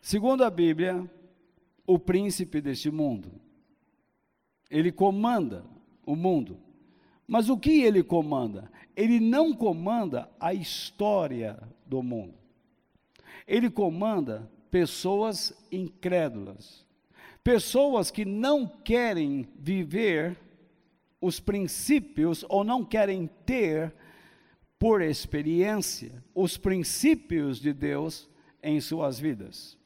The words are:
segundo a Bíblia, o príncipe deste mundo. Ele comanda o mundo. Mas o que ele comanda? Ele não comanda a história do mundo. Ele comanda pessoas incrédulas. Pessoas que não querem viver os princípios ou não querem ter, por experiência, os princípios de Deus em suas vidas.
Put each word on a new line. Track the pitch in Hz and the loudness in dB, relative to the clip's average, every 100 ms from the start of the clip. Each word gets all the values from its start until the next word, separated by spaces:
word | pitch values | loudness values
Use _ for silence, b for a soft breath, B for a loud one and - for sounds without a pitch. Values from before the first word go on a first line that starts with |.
segundo | - 208 226 262 | -2 0 2 4
a | 247 | 2
Bíblia, | 175 170 160 185 180 180 - - _ _ _ _ _ - | 4 2 4 -2 -2 -8 -16 -20 _ _ _ _ _ 2
o | 180 | 2
príncipe | 180 180 202 185 180 151 | 4 2 2 -4 -4 -4
deste | 139 131 151 | -4 -4 -4
mundo. | 156 147 110 90 - _ _ _ _ _ _ _ _ _ _ _ _ _ | -2 -2 -2 -10 -20 _ _ _ _ _ _ _ _ _ _ _ _ _
Ele | 151 170 | 0 0
comanda | - 196 196 226 240 143 92 - - _ _ - | 2 2 2 0 0 -2 -6 -14 -20 _ _ -6
o | 151 | -2
mundo. | 180 170 98 90 - _ b b b b - | 2 0 -2 -12 -20 _ b b b b -2
Mas | 226 226 | 0 2
o | 247 | 2
que | 285 311 | 4 6
ele | 240 202 | 8 6
comanda? | 165 170 151 139 120 98 107 B B - | 4 2 2 -2 -2 -6 -14 B B -2
Ele | 220 233 | 4 4
não | 220 262 320 | 4 4 2
comanda | 254 220 165 180 233 190 131 - _ | 2 0 0 -2 -2 -2 -4 -8 _
a | 165 | -4
história | 196 156 - - - 208 202 156 123 110 110 113 - - | -4 -6 -10 -12 -4 0 0 0 -4 -6 -8 -18 -20 -6
do | 131 | -4
mundo. | 123 117 92 - _ _ _ _ _ _ _ _ B B B | -4 -6 -8 -18 _ _ _ _ _ _ _ _ B B B
Ele | 214 233 | 2 2
comanda | 175 196 165 214 208 131 107 113 - _ | 0 -2 0 -2 -2 -4 -6 -12 -20 _
pessoas | 180 165 - 185 202 220 196 - - _ | 0 0 -2 -2 0 -2 -4 -8 -10 _
incrédulas. | 185 175 - 180 180 156 113 98 104 - - _ _ _ B B B | -8 -8 -8 -2 0 0 -4 -14 -16 -20 -20 _ _ _ B B B
Pessoas | - 240 - 247 285 247 180 | 2 4 4 2 4 2 -2
que | - 202 | -4 -6
não | 202 262 294 226 | -2 2 2 0
querem | - - 233 240 180 147 139 123 - | -8 -2 0 0 0 -2 -2 -6 -10
viver | 143 190 156 175 220 160 165 180 - _ _ _ _ _ _ _ | -4 -2 -2 -2 0 0 -2 -8 -16 _ _ _ _ _ _ _
os | 185 165 | -4 -4
princípios | - 202 185 - - 285 190 - 160 160 - | -4 -2 -4 -6 2 2 2 -2 0 0 0
ou | 196 | 0
não | 208 247 - | 0 -2 -2
querem | 220 202 190 165 - - | 0 0 0 -6 -8 -4
ter, | 262 196 156 160 - b b b b b b _ _ | 0 0 0 -4 -10 b b b b b b _ _
por | 220 214 | 2 4
experiência, | 160 147 - 147 151 165 196 214 - - 113 123 - | 2 -2 -4 -4 0 2 2 0 -4 -6 -12 -16 -12
os | - 180 - | -2 -2 0
princípios | 196 190 147 - 277 320 - 165 143 123 | -2 -2 -2 0 2 2 0 -2 -2 -2
de | 143 | -2
Deus | 143 147 143 160 - - b b b | -2 -4 -2 -4 -8 -20 b b b
em | 151 151 | -2 -2
suas | - 160 147 127 | -2 -4 -4 -2
vidas. | 156 117 98 - - - | -4 -6 -10 -18 -20 -20